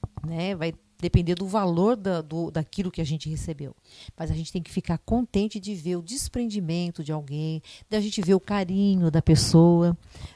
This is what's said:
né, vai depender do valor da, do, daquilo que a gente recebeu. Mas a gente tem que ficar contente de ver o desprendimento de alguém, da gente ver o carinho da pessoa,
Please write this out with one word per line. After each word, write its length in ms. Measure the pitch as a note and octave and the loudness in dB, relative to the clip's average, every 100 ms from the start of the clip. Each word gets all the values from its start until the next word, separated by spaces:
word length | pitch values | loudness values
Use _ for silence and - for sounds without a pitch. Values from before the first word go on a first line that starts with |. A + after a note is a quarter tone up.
| - - D#3 | -14 -10 -8
né, 300 | E3 F#3 F3+ | -6 -6 -4
vai 180 | E3 - _ _ | -6 -6 _ _
depender 340 | F3 - E3+ | 0 2 2
do 140 | F3+ F#3+ | -2 -2
valor 480 | G#3 F#3+ E3+ G3+ A#3+ | 0 0 2 2 2
da, 260 | F#3+ F3 | -2 -4
do, 300 | D#3 D#3+ E3 | -4 -6 -4
daquilo 400 | E3 D3 - F3+ | -4 -6 -6 -6
que 100 | - | -6
a 20 | |
gente 240 | D3 D#3 D#3 | -4 -6 -6
recebeu. 480 | D#3 E3+ C#3+ C#3 - _ - - - | -8 -8 -10 -12 -16 _ -20 -20 -10
Mas 140 | D#3+ | -6
a 60 | D#3+ | -6
gente 160 | D#3+ | -6
tem 100 | F3+ | -8
que 80 | D#3+ | -6
ficar 280 | - - E3 | -6 -4 -4
contente 600 | - A#3 A#3+ G3 G#3 G#3 | 0 -2 0 0 -2 -4
de 140 | F#3+ | -10
ver 220 | F#3+ D#3+ F3 | -8 -4 -6
o 60 | |
desprendimento 1040 | E3+ C4+ - B3 A#3 G#3 D#3+ E3+ F3 E3+ | -6 -8 -6 -4 -4 -4 -4 -2 -4 -6
de 80 | D3 | -6
alguém, 480 | D#3 C#3 D3 D#3 D#3+ - - - | -6 -6 -6 -4 -6 -10 -20 -6
da 100 | G#3+ | -4
gente 220 | G#3 G#3 | -2 -2
ver 140 | F3 F#3+ | 2 2
o 40 | |
carinho 680 | - G3+ F3+ F#3+ G3+ F#3+ E3+ | 2 -4 -2 0 2 4 2
da 100 | D#3 | 4
pessoa, 760 | - D#3 - E3 E3+ E3+ F3 F3 - - - | 6 6 8 8 8 8 4 0 -6 -18 -18